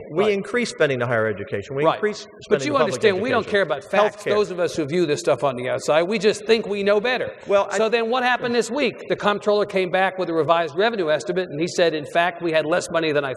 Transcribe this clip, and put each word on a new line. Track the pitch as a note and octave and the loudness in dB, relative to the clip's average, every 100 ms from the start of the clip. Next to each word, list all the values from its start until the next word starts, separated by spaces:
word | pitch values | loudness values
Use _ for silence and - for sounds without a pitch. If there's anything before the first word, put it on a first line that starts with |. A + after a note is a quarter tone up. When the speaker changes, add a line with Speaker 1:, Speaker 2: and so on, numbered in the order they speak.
| - | -6
Speaker 1:
we | D#3 G#3+ | 0 0
Speaker 2:
Right. | |
Speaker 1:
increase | G3 - A#3+ A#3+ | 0 -2 -2 -2
spending | - D3+ B2+ | 2 2 2
to | A#2+ | 0
higher | A#2 A2 | 0 0
education. | G2 G#2 G2+ G2+ C3+ | -2 -6 -8 -6 0
We | D#3 | 0
Speaker 2:
Right. | A#2+ | 2
Speaker 1:
increase | G#3+ - - | -2 -4 -12
Speaker 2:
But | - | -14
Speaker 1:
spending | - G#3 D4 | -2 0 2
Speaker 2:
you | |
Speaker 1:
to | C#4 | 0
public | G#3+ | 0
Speaker 2:
understand, | E3+ A3 F#3 | 2 2 2
we | B3 | 0
don't | A#3+ | -2
Speaker 1:
education. | - | 0
Speaker 2:
care | G3+ | 0
about | D#3+ C#3+ - | 0 -4 -2
facts. | F#3+ G#3 - | 2 2 0
Speaker 1:
Healthcare. | - G#3 | -2 0
Speaker 2:
Those | F#3 | 0
of | F3 | -2
us | E3 D#3+ | -2 -2
who | C#3 | -2
view | F3+ D#3 | 0 0
this | C#3+ | 0
stuff | E3 C3+ | 0 0
on | C#3 B2 | 0 -2
the | B2 | -4
outside, | B2 - D3+ | -2 2 2
we | F3 A3 | 2 2
just | G#3 - - | 0 0 2
think | A3+ F#3 | 2 0
we | G3+ | -2
know | G3 G#3 | 2 2
better. | A#3+ A#3+ A2 - - | 2 -2 -4 -8 0
Speaker 1:
Well, | G3+ F#3+ | 2 2
I | G3 | 0
Speaker 2:
So | A3 | 2
then | A#3 A3+ | 2 0
what | B3+ | 0
happened | B3 A#3+ B3 | 0 0 0
this | A#3 G#3 | 0 0
week? | C#4 A#3+ - - | 0 -2 -2 -4
The | F3+ | -2
comptroller | G#3 G3+ A3 G#3 G3+ | 0 0 2 0 2
came | F#3+ F3+ | -2 0
back | F#3 F#3+ F#3 | 2 0 0
with | E3+ | -2
a | E3 | 0
revised | D3 E3 E3 D#3 | 2 2 2 0
revenue | A3+ A3 D#3 | 0 0 0
estimate, | D3+ - F3+ F3+ | 0 -2 -4 -4
and | C#3+ | -4
he | F3 | -2
said, | F#3 E3+ D#3 | 2 2 0
"In | D3 | -2
fact, | E3+ F3 - | 0 0 0
we | E3+ | 0
had | D#3 D3+ | 0 2
less | F3 - | 0 0
money | E3 D#3 | 0 0
than | C#3+ | 0
I | C3+ | 0